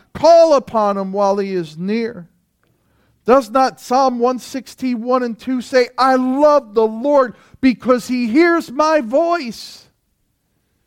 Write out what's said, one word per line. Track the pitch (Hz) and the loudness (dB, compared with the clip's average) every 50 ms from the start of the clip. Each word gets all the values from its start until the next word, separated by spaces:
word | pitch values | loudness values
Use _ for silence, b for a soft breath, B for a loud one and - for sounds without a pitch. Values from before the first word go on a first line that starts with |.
| b b - | b b -8
call | - - 311 339 330 330 330 302 | 0 4 6 6 6 6 6 4
upon | 262 - - - 226 214 202 202 196 | 2 0 -2 -2 -2 0 0 -2 -4
him | 196 190 | -6 -6
while | 190 202 202 196 196 202 | -2 0 0 0 0 -2
he | 196 196 190 | -4 -4 -4
is | 185 170 151 151 156 | -6 -6 -8 -10 -10
near"? | 175 190 214 233 233 220 - 185 170 - _ _ _ _ _ _ _ _ _ _ _ _ _ _ _ _ _ _ _ | -6 -6 -4 -4 -4 -6 -10 -14 -20 -20 _ _ _ _ _ _ _ _ _ _ _ _ _ _ _ _ _ _ _
Does | - 240 277 262 208 | 2 2 2 2 0
not | 214 269 262 254 - - | 0 0 0 0 -2 -8
Psalm | - - 247 262 277 262 247 240 | -8 -4 0 0 0 0 0 0
one | 233 247 262 240 | -2 -2 -2 -4
sixty-one | - - - 269 - - - - - 262 247 226 220 247 254 254 | -8 -12 -12 -12 -12 -14 -14 -8 -6 -6 -6 -6 -4 -2 -2 -2
and | 247 240 226 - | -2 -4 -8 -10
two | - 247 262 254 | -8 -6 -6 -6
say, | 226 - 269 254 247 240 - | -6 -2 0 0 0 0 0
"I | - 247 262 262 | 0 2 2 2
love | 254 254 254 254 277 294 302 294 285 247 220 202 | 2 0 0 0 2 4 4 4 2 0 0 -2
the | 226 220 220 | -2 0 0
Lord | 220 220 240 294 294 277 254 240 185 b b b b b | -2 -4 -2 0 2 2 0 0 -4 b b b b b
because | - 262 233 - - 214 254 247 - - | 0 0 0 0 0 -2 -2 -2 -2 -4
he | 254 247 247 226 | -4 -4 -4 0
hears | 214 294 339 349 339 330 - - | 2 2 2 2 2 0 -2 -6
my | 240 277 302 311 320 302 | -4 -2 0 0 0 0
voice | 269 214 240 285 339 339 339 349 285 233 208 - - - - - _ _ _ _ _ _ _ _ _ _ _ _ _ _ _ _ _ _ _ _ _ | -2 -2 -2 -2 0 0 -2 -4 -6 -8 -12 -14 -18 -20 -20 -20 _ _ _ _ _ _ _ _ _ _ _ _ _ _ _ _ _ _ _ _ _